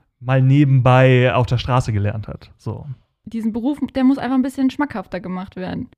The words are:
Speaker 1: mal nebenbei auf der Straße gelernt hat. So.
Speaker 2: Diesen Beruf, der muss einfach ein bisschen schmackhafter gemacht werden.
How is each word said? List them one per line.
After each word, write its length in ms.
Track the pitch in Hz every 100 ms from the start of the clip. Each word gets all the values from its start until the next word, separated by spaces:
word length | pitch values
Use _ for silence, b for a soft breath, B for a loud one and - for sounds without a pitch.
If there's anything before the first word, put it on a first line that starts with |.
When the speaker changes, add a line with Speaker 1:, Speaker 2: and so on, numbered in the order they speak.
| _ _
Speaker 1:
mal 220 | 123 135
nebenbei 920 | 131 139 147 135 123 127 131 127 123
auf 120 | 120 120
der 120 | 120
Straße 360 | - 127 131
gelernt 340 | 107 101 110 104
hat. 240 | - - _
So. 280 | - 110 151 127 _ _
Speaker 2:
Diesen 300 | - 226 220
Beruf, 260 | 220 233 285 254 -
der 80 |
muss 140 | 262 277
einfach 180 | 240 262
ein 60 |
bisschen 280 | 269 269 262
schmackhafter 520 | - 294 214 185 185
gemacht 340 | 185 185 190 -
werden. 320 | 180 175 -